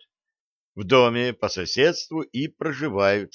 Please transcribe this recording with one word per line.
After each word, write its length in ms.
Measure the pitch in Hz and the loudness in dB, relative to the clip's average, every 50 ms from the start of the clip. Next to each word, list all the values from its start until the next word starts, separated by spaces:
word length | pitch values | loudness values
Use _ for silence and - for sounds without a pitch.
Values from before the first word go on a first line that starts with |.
| _ _ _ _ _ _ _ _ _ _ _ _ _ _ _ | _ _ _ _ _ _ _ _ _ _ _ _ _ _ _
в 100 | 95 104 | -12 -2
доме 480 | 90 135 131 123 120 117 120 123 123 113 | 4 6 6 6 6 4 0 -2 -4 -2
по 160 | - - 101 | -4 -4 -4
соседству 760 | - 98 87 82 - 120 135 170 170 - - - 156 160 151 | -4 -6 -6 -4 0 2 2 2 2 0 -6 -10 -8 -8 -8
и 260 | - - 120 143 156 | -6 -6 -6 -8 -8
проживают 840 | - _ - 160 143 127 147 151 101 98 98 98 101 104 98 87 | -8 _ -8 -8 -6 -6 -6 -4 -2 0 2 2 2 0 -2 -6